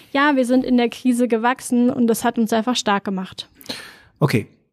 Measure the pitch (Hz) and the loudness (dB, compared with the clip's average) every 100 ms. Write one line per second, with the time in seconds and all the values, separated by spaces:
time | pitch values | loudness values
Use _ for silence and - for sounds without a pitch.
0 | - 269 294 269 240 262 254 247 240 - | -6 0 2 2 2 2 2 2 2 -2
1 | 247 240 240 226 240 262 - 240 247 - | -2 0 0 0 0 -2 -2 0 2 2
2 | 233 220 247 247 220 226 220 247 - 202 | 0 2 0 0 0 0 0 -2 0 -2
3 | - 190 190 - - _ - - - - | -2 -6 -8 -12 -20 _ -16 -16 -16 -20
4 | _ - 143 117 92 _ _ | _ -2 0 0 -4 _ _